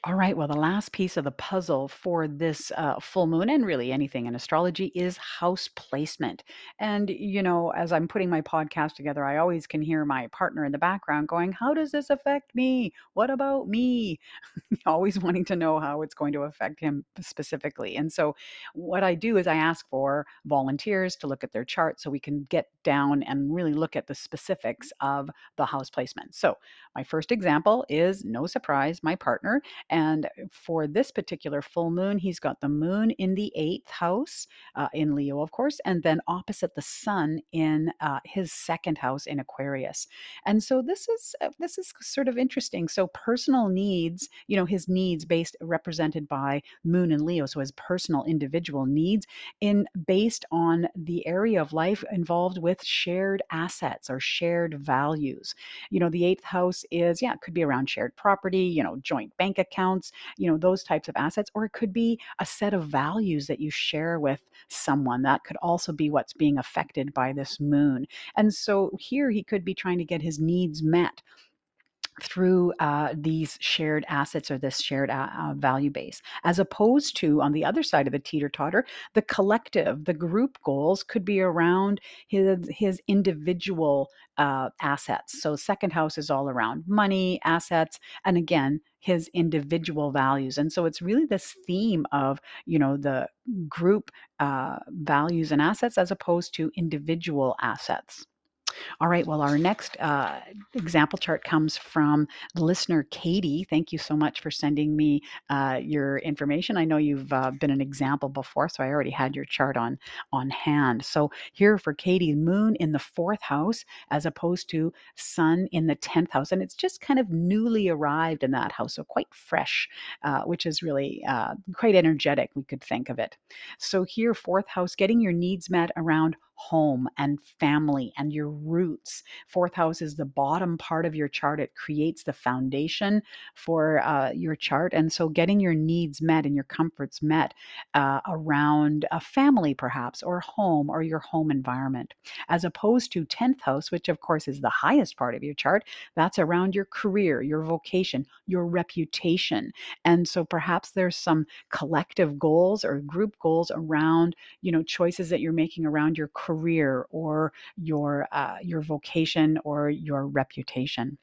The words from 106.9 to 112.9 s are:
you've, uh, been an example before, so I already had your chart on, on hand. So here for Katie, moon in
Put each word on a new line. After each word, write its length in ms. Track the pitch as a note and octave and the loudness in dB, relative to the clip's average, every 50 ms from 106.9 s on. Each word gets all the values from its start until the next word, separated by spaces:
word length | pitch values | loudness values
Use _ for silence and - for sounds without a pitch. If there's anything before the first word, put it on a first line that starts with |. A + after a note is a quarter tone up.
| D#3 | 2
you've, 340 | D3+ D3+ D3 C#3+ C#3 C3+ C3+ C#3+ | 2 2 2 0 -2 -2 -2 0
uh, 180 | C3 C3 C3 C3 C#3 | 0 0 0 -2 0
been 120 | - C#3+ | 0 2
an 100 | C#3 C3+ | 2 2
example 480 | C#3 C#3 C#3 - C#3 C3 C#3+ C#3+ - C3+ | 0 -2 -2 -2 0 0 0 0 -2 -4
before, 400 | C#3 C#3 C3+ - - C#3+ C#3+ E3+ | -6 -6 -8 -4 -2 -2 -2 -2
so 140 | - - C3+ | -2 -4 -4
I 60 | C3 | -2
already 200 | C#3+ D3+ C#3 - | 0 0 -2 -2
had 260 | C3 - C3+ C3 C#3+ | -2 -2 -2 -2 -2
your 100 | C#3+ C#3 | -6 -8
chart 320 | - - - C#3 C3+ C3+ | -8 0 0 0 2 2
on, 200 | B2+ A#2 A#2+ C3+ - - - - - - _ | 0 -2 -2 -4 -6 -10 -16 -14 -14 -10 _
on 200 | - C3+ C3 C3+ | -4 -2 -2 -2
hand. 520 | C3+ - - D#3+ D3 D3 C#3+ C3 A#2+ G#2+ - | -6 -4 0 2 2 4 4 4 2 0 -2
So 260 | - - D#3 D3 C#3+ - - - - _ | -2 0 0 0 0 -2 -8 -18 -18 _
here 260 | - G3+ G#3 G#3+ F#3+ | 4 6 6 6 4
for 140 | - D#3+ C#3+ | 0 -4 -6
Katie, 420 | - - F3+ F3+ F#3 F3 D#3+ D3 | -2 0 2 2 4 4 4 2
moon 400 | D3 D#3 E3 F#3 G3+ G#3+ A3 A3 | 4 4 4 4 4 4 2 2
in 160 | - E3+ D#3 | 2 0 0